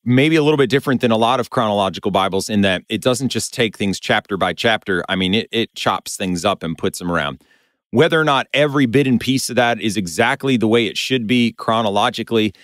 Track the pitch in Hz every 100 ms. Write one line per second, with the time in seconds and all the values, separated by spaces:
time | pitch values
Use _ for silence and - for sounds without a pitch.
0 | 113 127 151 160 147 147 131 131 143 123
1 | 123 110 113 127 117 - 110 101 95 90
2 | 104 95 95 95 - 107 98 90 - 107
3 | 127 123 131 113 - - 113 - 101 90
4 | - 110 - 98 90 87 120 107 - 90
5 | - 95 92 107 - 113 110 - 123 98
6 | - - 95 90 101 95 - 80 98 -
7 | 90 85 73 65 _ _ _ _ - 110
8 | 160 160 151 135 113 131 147 143 127 123
9 | 131 117 127 131 - 123 120 117 107 98
10 | 87 80 117 135 135 127 110 117 107 -
11 | - 131 107 123 117 - - 113 110 101
12 | 120 117 110 113 107 -